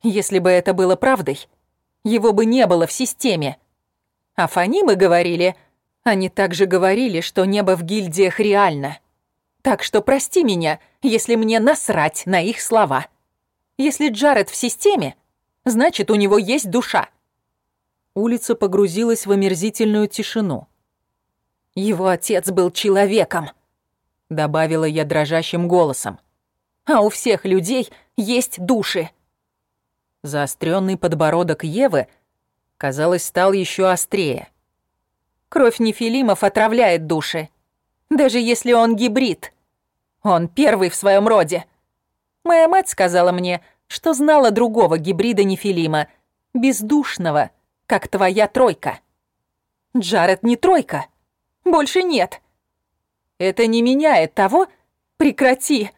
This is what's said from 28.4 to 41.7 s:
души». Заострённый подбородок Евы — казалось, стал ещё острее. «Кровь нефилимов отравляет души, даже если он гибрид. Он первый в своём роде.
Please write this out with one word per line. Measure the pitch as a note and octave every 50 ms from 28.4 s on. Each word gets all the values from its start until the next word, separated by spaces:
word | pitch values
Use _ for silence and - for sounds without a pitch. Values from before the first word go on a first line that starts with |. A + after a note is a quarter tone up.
| B3 - - -
души». | F3+ F3 C4 A3 F#3+ - - F#3+ D#3+ E3 _ _ _ _ _ _ _ _ _ _ _ _ _ _ _ _ _ _ _ _ _ _
Заострённый | - D3 C#3 D3 C#3+ C3+ - _ - D#3+ E3+ G3 F#3+ F#3+ F#3+
подбородок | - - F3 E3 D3 D#3+ D3+ D3+ E3+ F3+ E3 D#3+ D#3 -
Евы — | D#3+ D3+ G#3+ C4+ C4 F3 C#3+ - _ _ _ _ _ _ _ _ _ _ _ _ _ _
казалось, | _ - C#3 C3 C#3 D3+ E3+ F3+ F3 -
стал | - _ F3 F3+ G3
ещё | G3 G3 F#3 - - - F#3+ F#3
острее. | F#3 F3 - - - G3 F3+ D3 B2+ - - _ _ _ _ _ _ _ _ _ _ _ _ _ _ _ _ _ _ _ _ _
«Кровь | - B3+ C4+ A#3 A#3 -
нефилимов | A#3 A3 G#3 - A#3+ A#3 A3+ C4+ C4+ A3 G3 - -
отравляет | G3 - A3 G#3+ A3 A3 A#3+ B3 G3+ F3 E3+ D#3+
души, | D3+ E3 D#3 D3 - - E3 D#3 D#3+ _ _ _ _ _ _ _ _ _ _ _ _
даже | D4+ C4+ D4+ C4 G#3+ B3
если | A#3 A#3 A#3+ - - A#3+
он | A#3+ A#3 A#3 A#3 A3+
гибрид. | G3+ A#3+ B3 G#3 C4 C4+ A#3 E3 _ - - _ _ _ _ _ _ _ _ _ _ _ _ _ _
Он | _ G#3+ F#3 E3+ E3+ E3+
первый | _ - C#4+ D4 B3 G3+ F#3 E3+
в | -
своём | - - G3+ G3 G3 G3+ A3
роде. | A3+ G#3 E3+ D3 F3+ E3 - _